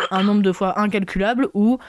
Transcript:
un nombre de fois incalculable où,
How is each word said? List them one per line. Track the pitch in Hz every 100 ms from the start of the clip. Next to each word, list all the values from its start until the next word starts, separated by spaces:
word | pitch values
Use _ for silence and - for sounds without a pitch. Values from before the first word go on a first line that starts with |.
| -
un | 190
nombre | 202 208
de | 190
fois | 175 185 -
incalculable | 208 208 190 185 202 247 277
où, | 208 214 254